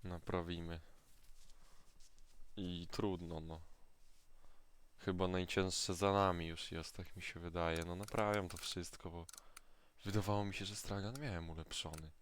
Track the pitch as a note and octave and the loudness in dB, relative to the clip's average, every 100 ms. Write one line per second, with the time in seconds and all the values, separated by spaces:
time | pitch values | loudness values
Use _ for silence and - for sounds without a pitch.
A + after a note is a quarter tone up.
0 | F2+ F2 - F#2 E2+ E2+ E2+ E2 - - | -4 -6 0 0 2 -2 -2 -4 -8 -18
1 | - - - - - - - - - - | -18 -20 -16 -14 -12 -14 -16 -16 -16 -16
2 | - - - - - - F#2 F2 F2 - | -16 -16 -16 -10 -8 -2 -2 0 -2 2
3 | G#2+ F#2 E2+ E2 D#2+ D#2+ - - - - | 2 2 -2 -4 -4 -6 -8 -14 -16 -18
4 | - - - - - - - - - - | -18 -18 -16 -14 -14 -14 -16 -18 -18 -6
5 | - F#2 F#2 F#2 F2+ - F#2 F#2 - F2+ | -2 4 4 4 4 4 4 4 2 6
6 | G2 G2 G2 F2 E2 D#2+ - E2 D#2+ - | 8 10 8 6 0 -2 -4 -4 -4 -6
7 | F2+ - - - E2+ E2+ E2 E2 E2 F2 | -6 -6 -6 -6 -2 2 4 4 2 -2
8 | G#2 - G#2 G#2 F#2 E2+ - - E2+ - | 0 2 4 4 2 -2 -4 -4 -4 -6
9 | F2+ E2+ E2+ - - - - - - - | -8 -8 -8 -12 -14 -18 -18 -20 -20 -10
10 | G2+ G2+ G2+ G#2 G2+ F#2+ G2+ G#2 - G2+ | 0 2 4 4 2 -2 -4 -4 -2 -2
11 | G2 B2+ D3 F2+ E2 D#2+ D#2+ - E2+ D#2+ | -2 -2 -2 -2 -2 -6 -4 -4 -4 -6
12 | D#2 - | -10 -12